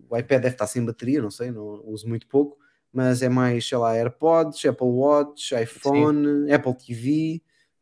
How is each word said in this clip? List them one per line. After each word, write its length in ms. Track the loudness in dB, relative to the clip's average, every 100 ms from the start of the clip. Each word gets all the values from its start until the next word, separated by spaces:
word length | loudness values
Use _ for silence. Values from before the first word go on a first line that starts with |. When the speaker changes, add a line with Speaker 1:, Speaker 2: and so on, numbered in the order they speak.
| -8
Speaker 1:
o 60 | -6
iPad 260 | 0 0
deve 120 | 0
estar 120 | -2 -4
sem 180 | -4
bateria, 360 | -4 -4 -2 -2
não 100 | -2
sei, 200 | -6 -10
não 320 | -10 -12 -14 -14
uso 220 | -12 -8
muito 180 | -8 0
pouco, 320 | 0 0 -4 _ _ _
mas 300 | -2 0 2
é 60 | 2
mais, 380 | 2 2 0 -2
sei 120 | 0
lá, 160 | 0
AirPods, 720 | 0 -2 0 4 4 2 0
Apple 220 | -2 0 0
Watch, 680 | 2 4 2 0 -6 -6
iPhone, 920 | -4 -4 -4 0 4 4 2 2 0 2
Speaker 2:
Sim. 60 |
Speaker 1:
Apple 220 | 2 2
T 200 | -4 -8
V 480 | -6 -2 0 -2 -6 -12 _ _ _